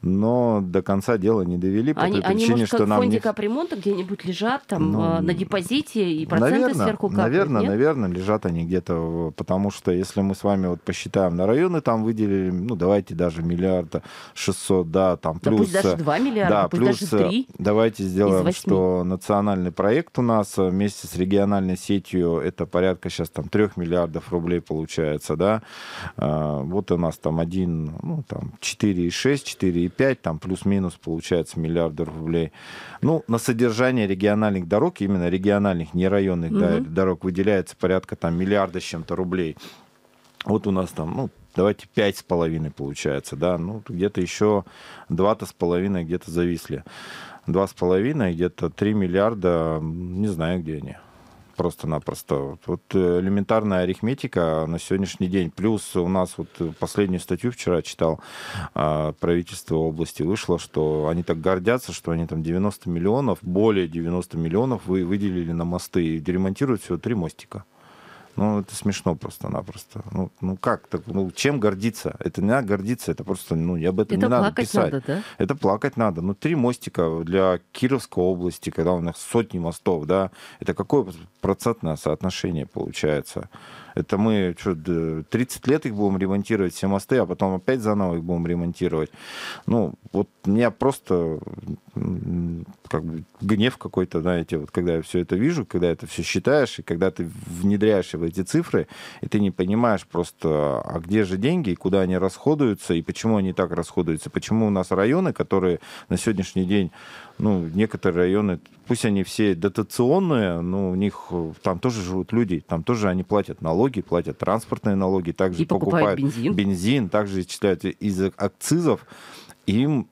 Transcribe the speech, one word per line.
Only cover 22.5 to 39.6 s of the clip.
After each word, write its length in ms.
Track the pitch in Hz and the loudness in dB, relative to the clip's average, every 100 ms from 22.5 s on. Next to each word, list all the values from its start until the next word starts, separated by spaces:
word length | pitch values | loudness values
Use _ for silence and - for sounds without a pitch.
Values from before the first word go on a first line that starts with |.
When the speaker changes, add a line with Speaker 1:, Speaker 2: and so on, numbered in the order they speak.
| - 85 | -4 -2
Speaker 1:
порядка 440 | 87 92 90 92 | 2 2 0 -4
щас 180 | - 82 | -6 -6
там 180 | - 80 | -6 -2
трех 300 | 104 104 98 | 2 2 0
миллиардов 540 | 85 87 85 80 - | -2 0 0 -4 -4
рублей 260 | 87 85 87 | -4 0 -2
получается, 760 | - 78 80 - 78 76 - 78 | -2 -6 -4 -2 -2 -2 -4 0
да. 260 | 92 110 - - - - 85 - | 2 2 -4 -18 -16 -12 -12 -4
А, 440 | 71 76 76 73 | -2 0 -2 -4
вот 280 | 69 92 101 | -2 -4 -2
у 60 | 87 | 0
нас 200 | 85 - | 0 -2
там 220 | 82 80 | -2 -2
один, 520 | 85 92 90 82 78 80 | -2 -2 -2 -2 -4 -8
ну, 220 | - 160 - | -6 -6 -6
там 260 | - - - | -10 -10 -8
четыре 460 | - - 107 90 85 | -8 -2 0 2 0
и 40 | |
шесть, 340 | - 127 139 - | 0 0 0 -2
четыре 400 | - 95 85 90 | -2 0 2 0
и 20 | |
пять, 340 | - 135 127 | 2 2 2
там 160 | - 80 | -2 -6
плюс-минус 560 | 95 92 101 98 92 - | -4 -2 0 0 0 -6
получается 580 | - 82 - 87 80 - | -6 -6 0 0 0 -4
миллиарды 460 | 80 85 82 76 80 | -2 2 0 -2 -6
рублей. 460 | 80 80 85 80 - - - - - | -6 -2 0 0 -6 -18 -16 -16 -2
Ну, 220 | 131 160 - | 0 0 0
на 100 | 117 | -2
содержание 720 | - 113 120 107 127 127 104 | 0 2 2 4 2 4 2
региональных 600 | 92 104 104 107 95 85 | 2 4 4 2 0 2
дорог, 320 | 101 160 - | 2 2 0
именно 300 | 98 98 87 | 0 2 2
региональных, 640 | 92 98 101 101 87 80 | 2 4 4 4 0 -2
не 140 | 87 92 | 0 2
районных, 440 | 101 98 87 82 127 | 2 2 0 0 2
да, 120 | 87 82 | 2 2
Speaker 2:
Мгм. 140 | 82 | 0
Speaker 1:
дорог 300 | 82 95 87 | 0 0 0
выделяется 520 | 92 90 98 101 90 - | -2 0 2 2 0 -2
порядка 360 | 90 92 - - | 0 0 0 -4
там 200 | 85 82 | -2 0
миллиарда 440 | 95 101 95 90 | 2 2 2 -2
с 40 | |
чем-то 320 | - 85 80 87 | -8 -10 -6 -4
рублей. 400 | 92 92 82 - | -2 -2 -2 -6